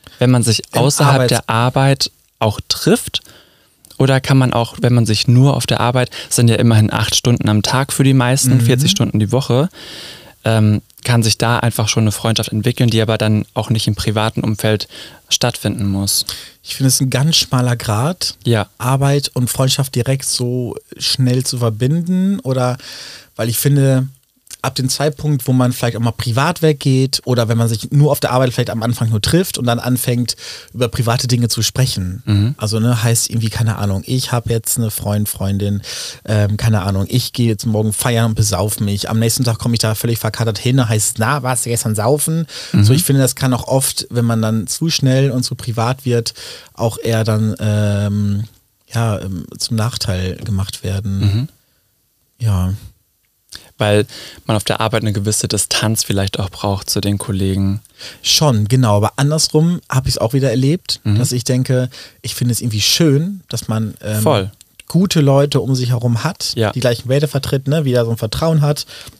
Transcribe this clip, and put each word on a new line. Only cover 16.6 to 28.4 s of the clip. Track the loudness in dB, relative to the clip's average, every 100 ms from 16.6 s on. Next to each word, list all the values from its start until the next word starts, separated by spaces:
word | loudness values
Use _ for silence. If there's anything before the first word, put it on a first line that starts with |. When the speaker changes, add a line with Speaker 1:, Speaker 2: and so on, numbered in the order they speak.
Speaker 2:
Ich | -12 -2
finde, | 0
es | 2
ist |
ein | 0
ganz | 2 2 0
schmaler | 0 0 0 0
Grat, | -2 -2 -2 -4 -8 -4 0
Speaker 1:
Ja. | 0 0 -4
Speaker 2:
Arbeit | -2 0 2 0 -2
und | -2 -2
Freundschaft | 0 0 0 -2 -2
direkt | -2 -2 -2
so | -4 -4 -4 -6 -8 -14 -8
schnell | -4 0 2 0
zu | -2 -2
verbinden. | -2 0 0 0 0 0 0 0
Oder, | -2 -2 -2 -2 -10 -18 -18 -20 -14 -6
weil | -4
ich | 0
finde, | 2 4 4 2 0 -8 _ _ -20 -8
ab | -6 -2
dem | -2
Zeitpunkt, | 0 -2 -2 -2 0 2
wo |
man | 2 2
vielleicht | 0 -2 0
auch |
mal | -2
privat | -2 -2 0 0 2
weggeht | 2 2 2 2 2 -2 0
oder | 2 2
wenn | 2
man | 2
sich | 0 0
nur | 4 4
auf | 2
der | 0
Arbeit | 2